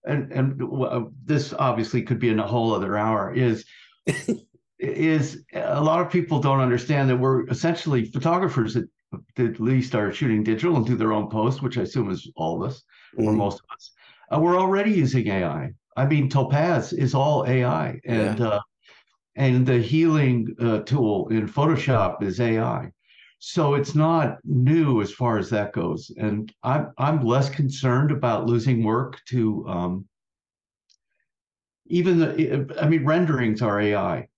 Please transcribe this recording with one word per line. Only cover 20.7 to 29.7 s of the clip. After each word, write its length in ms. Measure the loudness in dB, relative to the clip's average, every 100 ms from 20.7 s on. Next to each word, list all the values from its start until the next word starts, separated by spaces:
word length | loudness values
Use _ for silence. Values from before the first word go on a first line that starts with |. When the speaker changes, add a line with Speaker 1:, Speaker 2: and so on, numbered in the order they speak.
| 0
Speaker 1:
tool 500 | 0 0 2 0 0
in 180 | 0 0
Photoshop 720 | 0 0 2 2 2 0 -2
is 160 | -4 0
A 180 | 0 2
I. 320 | 0 -4 -8 _ _ -20 -20 _
So 340 | -6 0 2 2
it's 200 | 0 2
not 420 | 2 2 0 -4
new 580 | -2 2 4 4 4 2
as 120 | 0
far 240 | -2 0 0
as 120 | 0
that 200 | -2 -2
goes. 400 | -4 -4 -4 -10 -6
And 360 | -4 -2 -6 _
I'm, 300 | -2 -2 -2 -2
I'm 240 | 0 0 2
less 240 | 2 0
concerned 600 | 0 -2 0 0 2 2
about 360 | 0 0 0 0
losing 360 | 0 2 2
work 380 | 2 0 -2 -10 -6
to, 360 | 0 0 -2
um, 400 | -6